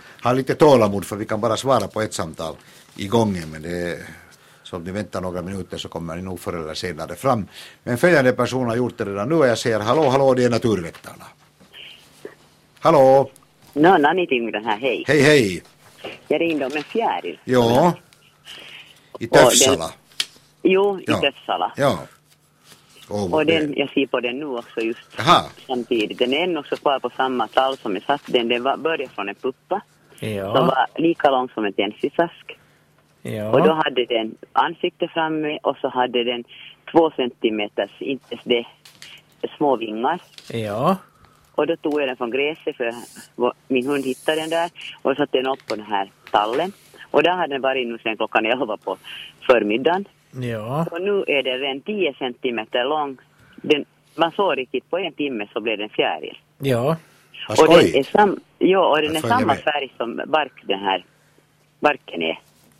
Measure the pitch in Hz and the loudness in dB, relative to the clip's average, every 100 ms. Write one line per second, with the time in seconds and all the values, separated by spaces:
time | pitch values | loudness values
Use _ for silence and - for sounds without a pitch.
0 | - - 123 131 131 143 156 127 104 101 | -16 -4 -2 0 -2 6 8 8 6 0
1 | 90 101 107 107 113 107 131 123 95 107 | -6 -8 -6 -2 -2 0 0 0 0 -4
2 | 107 - 85 76 80 76 - - - - | -6 -6 -8 -8 -10 -12 -20 -20 -20 -12
3 | 98 117 107 92 78 78 82 87 87 80 | 0 2 2 -2 -8 -12 -8 -6 -6 -8
4 | 85 80 - - _ _ - 92 87 98 | -12 -20 -20 -20 _ _ -14 -10 -8 -8
5 | 92 95 90 90 87 98 87 85 - 82 | -8 -8 -6 -6 -8 -10 -10 -12 -10 -10
6 | 82 85 95 87 101 87 78 78 90 80 | -10 -10 -10 -10 -8 -8 -8 -8 -8 -8
7 | 80 85 135 117 90 - - - - 120 | -10 -4 0 0 -2 -14 -20 -12 -6 2
8 | 175 156 127 123 120 131 120 117 123 - | 4 6 4 2 0 -2 -2 0 -2 -4
9 | 104 101 113 160 131 113 123 110 104 143 | -6 -4 0 4 4 2 0 0 2 2
10 | 143 135 135 127 123 117 117 95 82 - | 4 6 6 6 4 2 2 0 -4 -12
11 | - - - - _ _ _ - - - | -20 -20 -20 -20 _ _ _ -20 -20 -20
12 | - _ - - _ _ _ _ 156 156 | -20 _ -20 -20 _ _ _ _ 4 6
13 | 135 135 135 - _ _ - 143 165 185 | 8 6 4 -6 _ _ -8 2 4 6
14 | 143 180 170 127 117 104 113 107 131 101 | 4 2 0 -2 -2 -4 -4 -2 -2 -2
15 | - 147 139 147 104 87 - _ - - | 2 4 6 6 4 -2 -10 _ -20 -18
16 | - - - 151 170 151 127 151 143 220 | -16 -12 -4 -2 0 -2 -4 -6 -6 -4
17 | 208 90 87 78 - 127 117 123 170 160 | -2 -4 -8 -10 0 4 4 4 4 0
18 | _ _ _ _ - - - - - _ | _ _ _ _ -20 -20 -20 -20 -20 _
19 | _ - 113 151 127 113 135 82 80 - | _ -14 2 6 6 6 4 2 -4 -10
20 | _ - - _ _ _ 170 190 202 190 | _ -10 -10 _ _ _ 2 2 2 -2
21 | - 101 - - - 90 90 - 139 87 | -2 0 -2 -4 -6 -4 -2 0 0 0
22 | 69 _ _ _ _ _ _ - _ - | -6 _ _ _ _ _ _ -20 _ -20
23 | - 104 95 156 151 160 151 135 139 147 | -8 -6 -2 0 2 0 0 -4 -2 -2
24 | 135 127 120 127 151 120 - - 113 - | -2 -2 -4 -6 -8 -8 -8 -6 -6 -6
25 | - - 113 151 80 - - 123 113 117 | -12 -2 4 4 2 -10 -6 -6 -2 -2
26 | 104 95 123 143 180 156 - 135 147 131 | -2 -2 -2 0 -2 -4 -6 -4 -2 -2
27 | 127 - 131 127 110 - 131 135 110 92 | -2 -4 -2 -2 -2 0 0 -2 -6 -4
28 | - 139 - 123 117 120 131 120 151 160 | -2 -4 0 -2 0 -2 -2 -2 -2 -4
29 | 127 - 101 101 131 - - 190 - _ | -6 -8 -8 -6 -8 -8 -6 -6 -6 _
30 | _ - 110 101 95 131 151 131 117 - | _ -12 -8 -6 -2 2 2 2 -2 0
31 | 165 165 143 131 127 - 104 95 104 - | 0 2 2 2 -2 -4 -4 -2 -4 -4
32 | 143 - 170 - - - _ _ _ _ | -2 0 -2 -4 -20 -20 _ _ _ _
33 | _ _ 123 110 107 127 156 156 147 127 | _ _ -10 -6 0 4 4 2 0 -2
34 | 120 117 110 - - - 147 170 180 - | -2 -2 -4 -10 -4 -2 -2 -2 -6 -4
35 | 175 165 160 156 151 151 143 139 131 127 | -6 -2 -2 -2 -4 -4 -4 -4 -4 -2
36 | 123 120 120 120 120 - - - - 170 | 0 0 -2 -6 -10 -20 -20 -20 0 2
37 | 160 - 123 - 120 107 104 - 98 - | 2 0 -4 -2 -2 -2 -4 -4 -6 -6
38 | - 135 - 117 - 120 117 _ - - | -8 -8 -10 -10 -2 -2 -2 _ -20 -20
39 | - - _ _ - - 147 120 113 110 | -20 -20 _ _ -12 -2 0 0 -2 -4
40 | 131 175 - - - 117 107 107 151 190 | -4 -6 -10 -20 -10 -8 -6 -2 0 -2
41 | - _ _ _ _ - 156 165 160 151 | -6 _ _ _ _ -4 -2 -2 -4 -2
42 | 135 127 120 127 147 160 160 - 117 117 | -4 -4 -4 -2 -4 -6 -10 -6 -6 -8
43 | - - - - 123 - - 131 127 143 | -14 -20 -18 -4 -4 -4 -4 -2 0 -2
44 | 131 127 - 156 160 165 170 - - - | -4 -4 -2 -2 -2 -2 -2 -6 -18 -6
45 | - 139 143 131 131 135 - 107 107 101 | -4 -2 -2 -2 -2 -6 -8 -10 -4 -6
46 | 98 _ - 110 107 131 185 - _ - | -6 _ -2 0 0 -2 -4 -8 _ -20
47 | - 139 160 180 156 139 131 135 120 117 | -2 2 2 2 -2 -2 -2 -2 -4 -6
48 | 117 107 107 113 110 127 120 101 - 95 | -6 -4 -2 0 0 0 -2 -6 -6 -10
49 | - - - - - 120 104 117 151 180 | -12 -18 -20 -2 2 4 4 2 2 0
50 | 202 _ _ 131 123 113 110 143 165 170 | -4 _ _ -8 -6 -6 -4 -4 -4 -4
51 | 196 196 - 143 127 127 139 135 - 214 | -2 -2 0 0 -2 -4 -6 -6 -6 -2
52 | 160 - 131 120 127 113 110 123 127 156 | -2 -2 -8 -4 -4 -4 -4 -2 0 -2
53 | 143 131 _ _ _ - 139 147 - _ | -4 -8 _ _ _ -6 0 0 0 _
54 | _ 151 165 180 196 139 127 127 - 170 | _ -2 0 2 0 0 -4 -8 -4 -6
55 | 180 - 147 113 101 113 110 104 107 - | -6 -6 -6 -6 -8 -6 -4 -6 -4 -2
56 | 127 78 - - _ - 139 120 135 165 | -2 -4 -10 -16 _ -6 -2 0 0 -2
57 | - _ _ - - 107 156 165 90 139 | -8 _ _ -16 -2 4 8 8 8 4
58 | 135 - 202 - - - 175 190 151 151 | 2 4 4 2 -10 0 2 4 4 2
59 | 151 156 - 240 - - 160 147 135 - | 0 -2 0 2 2 0 -2 -4 -6 -8
60 | 117 - - 156 139 - - 98 98 92 | -8 -6 -2 -2 -2 -8 -6 -4 -2 -4
61 | - _ _ _ _ _ _ _ 147 143 | -6 _ _ _ _ _ _ _ 0 0
62 | - 85 80 - - _ _ | -6 -6 -6 -6 -12 _ _